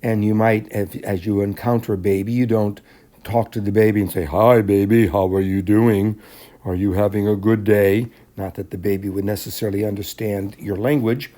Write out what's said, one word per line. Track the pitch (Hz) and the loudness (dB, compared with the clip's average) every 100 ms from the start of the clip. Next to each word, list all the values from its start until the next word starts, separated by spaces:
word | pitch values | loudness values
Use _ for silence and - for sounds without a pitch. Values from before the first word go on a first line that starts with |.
And | 120 113 | 0 0
you | 104 | 2
might, | 107 113 107 107 | 2 4 2 0
if, | 107 98 - | -6 -6 -6
as | - 98 | -6 -6
you | 90 101 | -2 -2
encounter | 101 98 123 120 117 | -2 -2 -2 -2 -2
a | 101 | -4
baby, | 92 95 98 | 0 0 0
you | 120 | -2
don't | 123 110 104 101 _ - _ _ | 0 2 0 -4 _ -20 _ _
talk | - 117 110 | -4 -2 -2
to | - | -4
the | 101 | -2
baby | 101 107 104 | 4 4 4
and | 98 | -2
say, | - | -2
Hi, | 80 85 110 123 | -4 2 6 6
baby, | 98 101 98 113 107 | 4 2 4 4 4
how | 98 92 | 2 0
are | 95 | 0
you | 95 95 | 0 -2
doing? | 92 104 117 104 104 110 - - - - | 2 2 4 2 0 -4 -12 -20 -20 -14
Are | - | -6
you | 90 101 | -2 -2
having | 92 104 104 101 | 0 0 0 0
a | |
good | 104 101 110 | 0 2 0
day? | 101 104 101 101 120 - - - | 2 4 4 2 -2 -10 -20 -12
Not | 98 | -10
that | 92 98 | -10 -12
the | 101 | -6
baby | 92 98 98 | -4 -2 -4
would | 95 | -4
necessarily | 98 104 - 95 110 98 | -4 -4 -8 -6 -4 -2
understand | 107 101 101 - 110 101 98 - | -4 -4 -8 -8 -4 -4 -6 -10
your | 101 98 | -8 -4
language | 113 147 113 127 - | 0 0 0 -2 -6